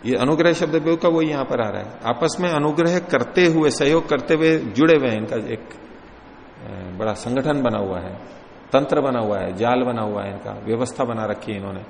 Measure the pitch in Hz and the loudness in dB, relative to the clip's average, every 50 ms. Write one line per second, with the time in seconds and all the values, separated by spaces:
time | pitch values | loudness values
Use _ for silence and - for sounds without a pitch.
0 | - 113 127 104 123 139 160 151 165 175 165 - 180 156 160 160 147 165 170 165 | -2 -2 -2 0 2 0 2 4 4 2 4 2 0 0 0 0 2 2 0 2
1 | 185 175 165 160 160 156 151 139 131 - 139 123 113 104 101 98 101 110 - - | 2 2 4 4 2 0 0 -2 -2 -2 -2 -2 -2 -2 -4 -6 -8 -10 -12 -6
2 | - 113 120 - 165 156 - - 180 175 165 147 147 151 151 160 165 170 175 180 | -4 -4 -2 0 0 -2 0 -2 -2 0 0 0 0 0 2 2 2 2 2 0
3 | 175 - 156 131 - - - 180 180 170 160 160 156 147 - - 160 143 156 160 | 0 0 0 0 0 0 2 4 4 6 6 4 4 4 2 4 4 4 4 4
4 | - - 151 131 127 - 165 156 160 160 160 156 131 127 101 120 156 160 165 147 | 2 0 -2 -2 2 2 2 4 4 4 4 2 0 -2 2 4 6 6 6 6
5 | 131 123 110 107 107 104 - 117 104 107 120 - - - - - - - - - | 4 2 0 -2 -2 -4 -4 -4 -4 -4 -8 -8 -10 -16 -18 -20 -20 -20 -20 -20
6 | - - - - - - - - - - - - - 104 101 95 92 92 90 92 | -20 -20 -20 -20 -20 -20 -20 -20 -20 -20 -20 -16 -14 -14 -12 -12 -12 -12 -8 -4
7 | 107 110 104 - - 117 123 135 131 151 147 143 127 120 110 104 101 95 92 87 | -4 -4 -4 -4 -4 -2 -2 0 0 0 0 2 2 0 0 0 -2 -2 -4 -6
8 | 87 92 - - - - - - - - - - - - - 135 147 - - 151 | -8 -10 -12 -14 -16 -18 -18 -20 -20 -20 -20 -20 -8 0 2 2 2 2 0 0
9 | 139 135 127 120 110 104 104 98 92 90 95 92 113 117 127 127 127 123 120 113 | 2 0 0 0 0 0 0 -2 -2 -6 -2 -2 0 2 2 2 2 0 -2 -2
10 | 107 104 104 101 98 98 98 101 - 110 104 104 104 104 113 117 127 123 - - | -4 -4 -4 -6 -6 -6 -10 -10 -10 -10 -10 -8 -4 -4 -2 -2 -2 -4 -2 -4
11 | 135 117 117 110 110 104 104 - - 113 107 98 98 98 95 92 - - | -4 -4 -2 -4 -4 -4 -4 -6 -6 -8 -8 -6 -8 -8 -10 -10 -14 -14